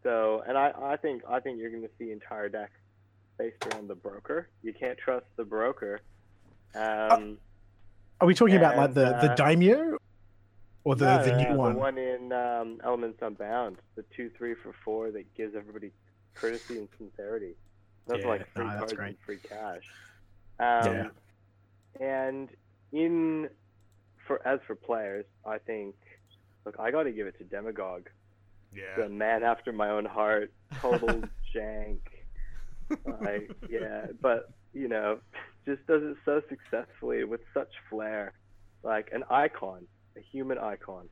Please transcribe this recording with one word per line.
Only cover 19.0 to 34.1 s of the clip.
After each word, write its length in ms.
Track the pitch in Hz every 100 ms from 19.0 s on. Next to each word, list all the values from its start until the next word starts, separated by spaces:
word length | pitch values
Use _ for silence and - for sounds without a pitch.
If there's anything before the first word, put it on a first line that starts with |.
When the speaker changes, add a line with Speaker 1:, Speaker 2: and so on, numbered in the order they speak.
| 101
Speaker 1:
and 80 | 101 -
free 120 | 98 -
cash. 360 | 104 107 87 - - - - - - - -
Um, 340 | 123 120 117 95 - - _ _ _ _ _ _ _ 139
Speaker 2:
Yeah. 60 | 135
Speaker 1:
and 440 | 135 131 135 135 - _ _ _
in, 560 | 147 165 170 160 160 151 - _ _ _ _ _ _ -
for, 200 | 107 127
as 120 | 135 -
for 100 | 98
players, 500 | - 117 101 98 98 _ 110
I 120 | 107
think, 380 | - 107 101 98 - - _ _ _ _ 107
look, 100 | -
I 120 | 113
gotta 200 | 147 147
give 160 | 107 98
it 100 | -
to 40 |
Demagogue. 680 | 92 101 110 104 95 90 90 _ _ _ _ - _
Speaker 3:
Yeah. 100 | 98 95 95
Speaker 1:
The 60 | 104
man 340 | 101 107 113
after 280 | 120 117 -
my 160 | 110 104
own 160 | 107 104
heart, 460 | 110 107 107 104 - _ 135
total 440 | 131 120 117 - - -
Speaker 3:
<laughs> 160 | - 113
Speaker 1:
jank. 440 | 107 107 107 104 - - - - - - - - - 311 - -
Like, 300 | 101 104 104 - -
yeah, 380 | 113 110 107 110